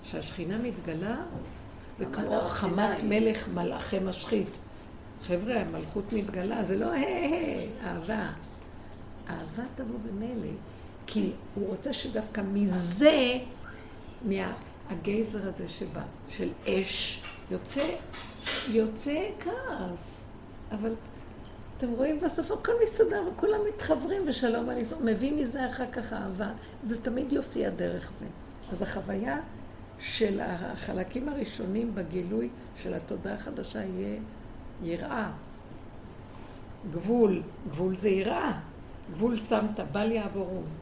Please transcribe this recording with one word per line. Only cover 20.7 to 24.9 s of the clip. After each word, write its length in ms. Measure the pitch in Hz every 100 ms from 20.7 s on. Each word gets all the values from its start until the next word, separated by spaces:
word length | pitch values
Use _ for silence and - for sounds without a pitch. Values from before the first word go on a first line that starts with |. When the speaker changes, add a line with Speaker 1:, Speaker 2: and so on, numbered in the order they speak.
Speaker 1:
אבל 240 | 214 220 226 - - - - - - - -
אתם 120 | 254
רואים, 280 | 233 277 302
בסוף 320 | 330 - -
הכל 200 | 427 - 466
מסתדר, 400 | 453 - 453 415 359
וכולם 260 | - - 427 415
מתחברים, 480 | - - 311 262 392 339
ושלום 420 | 240 240 233 240
על 80 | 247
ישראל. 240 | 220